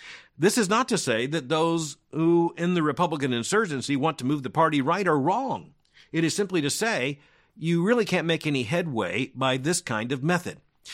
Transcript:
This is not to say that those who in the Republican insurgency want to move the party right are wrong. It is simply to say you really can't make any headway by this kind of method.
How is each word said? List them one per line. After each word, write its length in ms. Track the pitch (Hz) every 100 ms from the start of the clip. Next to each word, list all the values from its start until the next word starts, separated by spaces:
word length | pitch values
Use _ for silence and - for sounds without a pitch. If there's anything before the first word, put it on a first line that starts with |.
| - - - -
This 180 | 180 240
is 120 | 185
not 180 | 226 262
to 100 | 208
say 300 | 135 113 131
that 220 | 160 127
those 480 | 160 165 165 151 - _
who 420 | 160 165 170 170 160
in 180 | 175 180
the 60 |
Republican 520 | 151 139 170 151 135
insurgency 640 | 120 110 208 202 135 127 143
want 200 | 131 123
to 60 | 131
move 160 | 147
the 80 | 123
party 320 | 151 160 147
right 240 | 131 185 185
are 140 | 151
wrong. 540 | 139 214 269 107 78 _ _ _ -
It 100 | 160
is 100 | 160
simply 280 | 196 196 180
to 80 | 143
say 500 | - 226 180 131 143 _ _ _ -
you 280 | 165 170
really 220 | 190 240 208
can't 200 | 175 160
make 220 | 160 151
any 160 | 139
headway 680 | 110 175 170 113 90 104 135 123
by 220 | 131 131
this 240 | 143 175
kind 300 | - 107 120
of 120 | 135
method. 340 | 151 180 98 - _ _ -